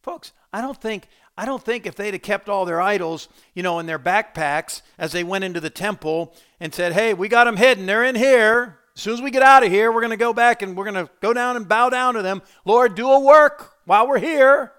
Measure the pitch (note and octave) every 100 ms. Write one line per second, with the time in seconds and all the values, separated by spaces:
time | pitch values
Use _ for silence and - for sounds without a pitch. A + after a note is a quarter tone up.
0 | - F4 - _ _ G3 C4 C#4 A3 G#3
1 | _ _ _ - A3+ C4 - A#3+ F#3 -
2 | G#3 F#3+ - G3+ - G3+ F3+ E3+ F#3+ G3+
3 | E3 E3 - _ _ F3+ F3+ E3+ E3 D#3
4 | C3+ G3+ G#3+ - D3 D3+ - - _ _
5 | D#3+ F3 F3 F#3+ F#3+ F3 C3 - G3+ F#3+
6 | D#3 D#3+ E3 _ _ _ D#3+ E3+ F3 E3+
7 | A3+ F#3 G3+ A#3 A#3+ G3+ B3+ A#3 F#3+ G#3+
8 | B3+ A#3+ C4+ B3+ G#3+ A#3 A#3+ D#3 _ -
9 | G3+ A#3 C4+ C4 C4+ C4+ G3 F#3+ A3+ A3+
10 | A#3 A3 A#3 A3+ A#3+ A#3 G3 F3+ G3+ G3
11 | E3 _ G3+ A#3+ B3 B3 F#3+ G#3+ B3 B3
12 | B3+ A#3 F#3 F#3+ _ _ - A#3 B3 F3+
13 | B3+ C#4 C4+ D4+ D4 D4 - _ - G3+
14 | B3 C4 C4 D4+ C4 C#4 C4